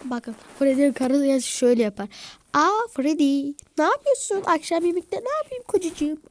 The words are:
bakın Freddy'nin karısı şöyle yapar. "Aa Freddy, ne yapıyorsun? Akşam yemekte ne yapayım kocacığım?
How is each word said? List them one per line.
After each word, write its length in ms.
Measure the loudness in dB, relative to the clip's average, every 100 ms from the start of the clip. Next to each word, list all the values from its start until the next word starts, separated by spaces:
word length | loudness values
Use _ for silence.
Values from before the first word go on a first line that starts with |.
bakın 300 | -6 -8 -8 -14 -12 0
Freddy'nin 340 | 2 4 2
karısı 500 | 2 0 2 2 0
şöyle 400 | -2 0 2 4
yapar. 260 | 2 -4 -12 -14 -20 -20 _
"Aa 340 | 2 2 2 -2
Freddy, 600 | -2 -2 2 2 0 -4 -10 -8 -2
ne 60 |
yapıyorsun? 580 | 0 0 0 0 -2 -4 0
Akşam 380 | -2 0 -2
yemekte 320 | 0 -2 -4 -6
ne 200 | -4 -6
yapayım 220 | -6 -12 -4
kocacığım? 520 | -2 -2 -4 -4 -6 -10